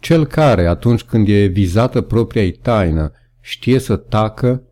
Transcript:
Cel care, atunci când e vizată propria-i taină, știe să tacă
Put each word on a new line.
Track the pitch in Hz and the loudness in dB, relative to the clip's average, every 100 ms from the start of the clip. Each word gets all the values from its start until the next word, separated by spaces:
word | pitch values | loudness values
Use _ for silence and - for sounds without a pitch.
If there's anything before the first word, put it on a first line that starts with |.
Cel | - 160 151 | 0 0 0
care, | - 151 104 85 | 2 2 4 2
atunci | 87 120 117 | 0 0 0
când | - 117 107 | 0 0 2
e | 101 | 2
vizată | 101 92 95 95 123 127 | 2 2 0 2 0 -2
propria-i | - 113 110 120 95 | -2 -2 -2 -2 -2
taină, | - - 110 90 80 78 _ _ _ | -4 -2 0 0 -2 -4 _ _ _
știe | - - - 127 | -18 -8 0 0
să | 123 104 | 0 -6
tacă | - 107 107 107 123 127 - | -2 -2 -2 -2 -4 -4 -8